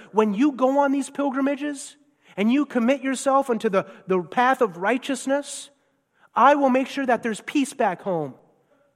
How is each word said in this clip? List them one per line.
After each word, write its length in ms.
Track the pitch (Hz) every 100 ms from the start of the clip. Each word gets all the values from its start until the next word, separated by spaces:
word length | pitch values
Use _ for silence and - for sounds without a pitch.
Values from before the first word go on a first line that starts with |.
| -
"When 220 | 196 214
you 180 | 196 294
go 280 | 247 262 277
on 120 | 285
these 160 | 277 262
pilgrimages 880 | - 285 262 277 277 294 277 - - _ _ _ -
and 160 | 214
you 140 | 269 285
commit 340 | 254 226 277
yourself 480 | 262 254 277 269 269
unto 220 | 226 226
the, 200 | 190 - - -
the 160 | 190
path 380 | 160 - 247 262
of 160 | 226 170
righteousness, 960 | 196 254 262 262 269 277 285 - - _ _ _ _ _ _
I 220 | - 254 294
will 120 | 269
make 180 | 254 269
sure 200 | - 262
that 160 | 233
there's 180 | 233 208
peace 320 | - 302 269
back 300 | - 220 170
home, 320 | 202 170 143 - _ _ _ _ _